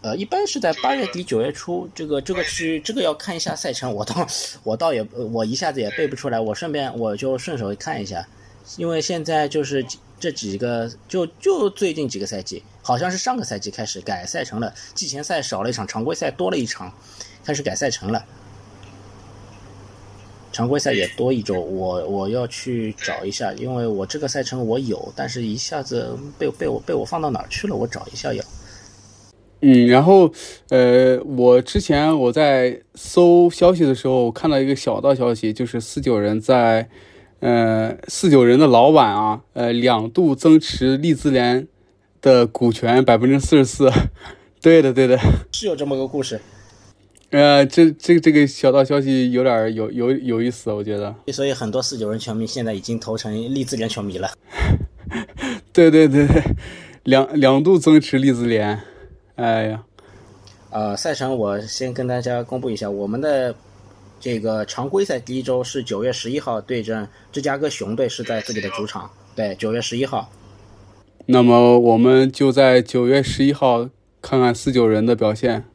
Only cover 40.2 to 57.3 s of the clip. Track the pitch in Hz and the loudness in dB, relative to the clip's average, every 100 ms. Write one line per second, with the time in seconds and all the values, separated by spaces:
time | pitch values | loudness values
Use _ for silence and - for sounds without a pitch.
40.2 | 170 135 165 156 156 - 131 135 165 143 | 0 2 6 6 4 -2 0 0 0 0
41.2 | 151 131 123 123 151 _ _ _ _ _ | 2 2 2 0 -4 _ _ _ _ _
42.2 | 139 127 117 - 120 110 117 123 127 113 | 6 6 4 2 0 0 2 4 4 4
43.2 | 123 139 135 151 131 - 135 - - - | 4 2 4 4 4 4 4 4 0 -6
44.2 | - - _ _ 165 165 135 123 131 123 | -20 -20 _ _ 6 6 6 4 4 4
45.2 | 101 - - - 214 151 143 135 135 143 | 4 0 -2 -6 -4 -4 -4 -4 -4 -6
46.2 | 127 110 - - - _ _ _ _ _ | -6 -8 -14 -20 -20 _ _ _ _ _
47.2 | _ 143 147 143 139 - 165 151 - 170 | _ 4 6 6 4 6 4 4 2 4
48.2 | 160 151 143 - 135 135 135 143 135 131 | 6 4 4 2 2 4 4 2 2 2
49.2 | 127 123 131 113 110 110 110 123 120 135 | 2 2 2 2 0 -2 -6 -2 0 0
50.2 | 131 113 120 120 - 104 104 104 101 107 | -2 -2 -2 -4 -6 -6 -4 -6 -6 -10
51.2 | - 135 139 131 113 117 123 131 107 110 | -12 -4 -4 -4 -4 -4 -4 -6 -6 -6
52.2 | 110 110 110 135 113 104 92 117 113 110 | -6 -6 -6 -6 -6 -6 -6 -8 -6 -8
53.2 | 110 107 117 135 127 127 110 110 101 90 | -6 -8 -6 -4 -4 -4 -6 -6 -8 -8
54.2 | 95 - _ - - - - - - 226 | -8 -10 _ -6 -2 -2 -2 -14 -12 -12
55.2 | 220 - 269 233 _ - 165 156 156 135 | -12 -10 -10 -10 _ 6 6 8 6 4
56.2 | 143 156 - - - - - - - 131 | 4 4 2 -4 -8 -18 -20 -10 2 2
57.2 | 135 | 2